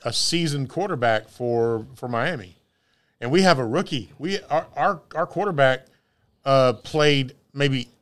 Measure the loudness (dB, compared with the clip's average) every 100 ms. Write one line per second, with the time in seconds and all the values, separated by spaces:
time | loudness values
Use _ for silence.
0 | -6 -2 0 0 0 -2 -4 -4 -4 0
1 | 0 0 -4 -6 -2 0 0 -2 -6 -12
2 | -6 -4 -4 -6 -12 -20 _ _ _ _
3 | _ _ 0 2 4 2 0 -2 -4 -8
4 | -10 -10 -6 -6 -2 -4 -4 -2 0 -2
5 | -8 -6 -6 -4 -2 2 2 2 -6 _
6 | _ _ _ _ 2 4 4 0 -4 2
7 | 2 2 -2 -10 _ -2 0 0 -6 _